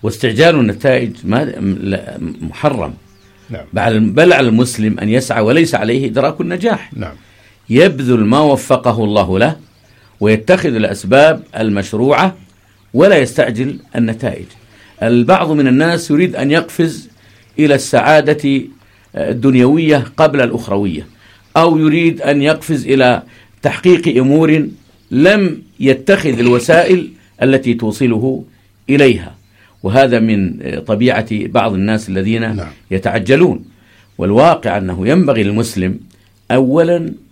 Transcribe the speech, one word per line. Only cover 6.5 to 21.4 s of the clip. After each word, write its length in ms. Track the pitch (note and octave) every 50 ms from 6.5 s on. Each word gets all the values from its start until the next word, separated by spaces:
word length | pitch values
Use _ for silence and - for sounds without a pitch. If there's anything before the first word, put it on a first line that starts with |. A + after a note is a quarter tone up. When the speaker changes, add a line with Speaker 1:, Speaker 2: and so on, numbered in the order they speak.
| F3 F3+ F#3 A#3 G#3+ - - - -
Speaker 2:
نعم. 180 | A#2 G#2 D#2+ C#2+ C#2 _ _ _ _ _ _ _ _ _ _
Speaker 1:
يبذل 540 | A2 B2+ E3 F#3+ D#3+ C3 C3+ B2 B2 A#2 G#2+
ما 160 | G#2 A#2 C#3+
وفقه 640 | D#3 D3+ C#3 C3+ - - C3+ B2 - B2+ A2 G#2+ A2
الله 340 | G#2+ G#2 G#2+ G2 F#2 F#2 F#2+
له 180 | A2+ D3 D#3 - - _ _ _ _ _ _ _ _ _ _ _
ويتخذ 540 | G2+ G#2 A2 A2 A2 - F3 F#3 - E3+ B2+
الأسباب 680 | A2+ G#2+ - G2+ G2+ - F#2 A2 C3+ C#3+ D#3 D#3+ - - _ - -
المشروعة 760 | A2 A2 G#2 G2+ G2 - - G#2+ A#2+ C3+ C#3+ A#2+ E3+ F#3+ F#3 - - _ _ _ _ _ _ _ _ _ _
ولا 240 | A#2 D#3+ G3 G3+ D#3
يستعجل 600 | C3 A#2+ - - C#3 A2+ A#2+ G#2+ B2+ C3+ C#3 C3 - _ _
النتائج. 480 | B2 A#2+ A2+ A2 A2+ - A#2 - - F#2 F2+ - - _ _ _ _ - _ _ _ -
البعض 480 | A2+ A#2+ A#2+ A#2+ B2 F3+ F3+ E3 D#3+
من 180 | D#3 D3+ C#3+ C3+
الناس 420 | B2 C3+ D#3 E3 E3+ E3+ E3+ -
يريد 260 | D3 D3 F3+ F3+ -
أن 140 | - B2 C#3
يقفز 580 | D3 E3+ E3 - - - E3+ D#3+ - G#2 - - _ _ _ _ _ _ _ _ _ -
إلى 160 | D3+ D3+ C#3+
السعادة 880 | C3+ C3+ - - B2 - C3+ D#3 D#3 D3 D3+ D3+ - - C#3 C#3 C3+ - - - _ _ _ _ _ _ _ _
الدنيوية 880 | - C#3+ D3 - B2 A2 C#3 C3 B2+ B2 B2+ D3 D#3+ E3 D#3 D3+ C#3 A#2+ - -
قبل 240 | - D#3+ D3+ C3+ C#3+
الأخروية، 680 | B2+ A#2 A#2 A2+ - - G2+ G2+ G#2 F#2+ E2 D2+ D#2 - _ _ _ _ _ _